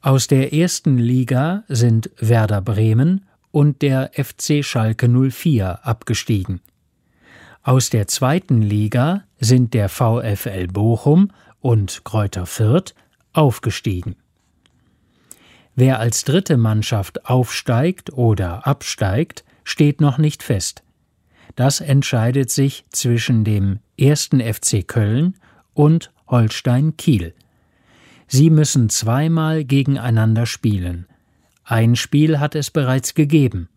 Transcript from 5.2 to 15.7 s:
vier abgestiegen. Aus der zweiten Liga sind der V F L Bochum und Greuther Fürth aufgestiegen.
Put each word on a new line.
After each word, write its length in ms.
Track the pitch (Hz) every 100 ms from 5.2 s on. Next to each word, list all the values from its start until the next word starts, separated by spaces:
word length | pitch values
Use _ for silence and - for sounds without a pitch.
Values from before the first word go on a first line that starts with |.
| 135
vier 560 | - 170 127 92 85 -
abgestiegen. 760 | 113 - 110 - 107 92 92 _ _ _ _ _ _ _ - - -
Aus 280 | - 131 -
der 160 | 113 101
zweiten 560 | - 127 165 - 120
Liga 600 | 104 104 107 123 139 180 - _
sind 340 | 110 127 120
der 140 | 117 101
V 320 | - 120 117
F 260 | 120 101 -
L 220 | 95 90
Bochum 640 | 95 110 113 147 160 196 _ _ _
und 460 | 127 113 98 -
Greuther 420 | - 110 101 95 90
Fürth 480 | - 107 151 - _ _ _ _
aufgestiegen. 840 | - 147 - 117 - - 90 87 - _ _ _ _ _ _ _ _ _ _ _ - _ _ _